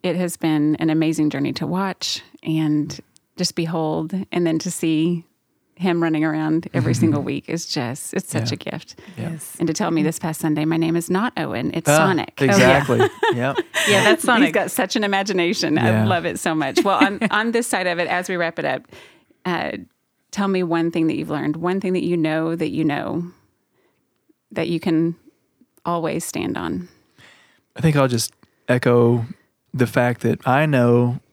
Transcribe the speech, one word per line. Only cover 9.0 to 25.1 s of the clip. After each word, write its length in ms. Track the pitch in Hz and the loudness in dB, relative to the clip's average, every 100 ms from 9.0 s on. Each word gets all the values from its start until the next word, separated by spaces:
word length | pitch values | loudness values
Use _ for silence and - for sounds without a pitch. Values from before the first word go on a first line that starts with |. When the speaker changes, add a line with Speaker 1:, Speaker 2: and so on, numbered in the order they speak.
| - 180 | -18 -10
Speaker 2:
Yeah. 120 | 165 | -8
Speaker 3:
Yes. 240 | 160 - - | -8 -12 -4
Speaker 1:
And 80 | 170 | -2
to 60 | |
tell 160 | 156 170 | 0 0
me 140 | 165 | 2
this 160 | 147 156 | 0 0
past 200 | 170 160 | -4 -2
Sunday, 220 | 165 151 | -2 0
"My 140 | 156 165 | 0 2
name 180 | 165 | 2
is 140 | 170 165 | 0 0
not 240 | 185 240 | -2 -2
Owen, 360 | - 147 107 143 | -4 -4 -4 -4
it's 160 | - 147 | -2 4
Speaker 2:
Ah, 80 | 151 | 4
Speaker 1:
Sonic." 360 | 160 170 - - | 4 2 -4 0
Speaker 3:
Oh, 60 | |
yeah. 60 | 135 | 4
Speaker 2:
exactly. 480 | - 127 139 139 120 | 6 6 6 4 2
Speaker 1:
<laughs> 340 | - - 453 | 2 2 0
Speaker 2:
Yep. 240 | 120 127 - - - - | 0 -2 -2 -4 -2 2
Speaker 3:
Yeah, 140 | 202 | 4
that's 200 | - - | 4 4
Sonic. 200 | - 233 285 | 4 4 4
Speaker 1:
He's 40 | |
got 160 | 180 185 | 2 -2
such 260 | - 190 | -2 -2
an 80 | 226 | -2
imagination. 720 | 202 196 196 185 170 - 160 | 0 0 0 0 0 0 0
Speaker 2:
Yeah. 280 | 151 156 110 | 2 2 2
Speaker 1:
I 20 | |
love 200 | 110 175 | 2 0
it 140 | 165 90 | -2 -4
so 140 | 180 | -2
much. 300 | 160 135 349 | -2 0 0
Well, 200 | 202 190 | 2 2
on, 160 | 240 202 | 2 0
Speaker 3:
<laughs> 60 | 220 | -2
Speaker 1:
on 200 | 208 226 | 0 0
this 140 | 226 | -2
side 220 | 240 196 180 | -2 -2 -2
of 100 | 170 | -2
it, 100 | 170 | -2
as 220 | 180 180 | -2 -2
we 60 | 180 | -4
wrap 220 | 165 165 | -4 -2
it 40 | |
up, 180 | 147 131 - - - _ _ _ | -4 -4 -8 -20 -20 _ _ _
uh, 260 | 180 165 - - - _ _ _ _ | -6 -4 -4 -8 -14 _ _ _ _
tell 180 | - 196 | -4 -2
me 140 | 190 | 0
one 300 | 175 165 165 | 0 0 0
thing 160 | 165 160 | 0 -2
that 80 | 151 | -2
you've 140 | 156 | -4
learned, 260 | 151 151 160 | -4 -4 -2
one 240 | 175 190 | -2 -2
thing 120 | 190 | -2
that 100 | 185 | -2
you 120 | 175 | 0
know 400 | 175 156 160 160 | 0 0 0 -2
that 140 | 170 160 | -2 -4
you 160 | - | 0
know 460 | 156 147 - - 175 _ _ _ _ _ _ _ _ _ _ _ _ | 0 -2 -4 -6 -8 _ _ _ _ _ _ _ _ _ _ _ _
that 160 | - 175 | -6 -4
you 100 | 165 | -2
can 360 | 185 160 165 | 0 0 0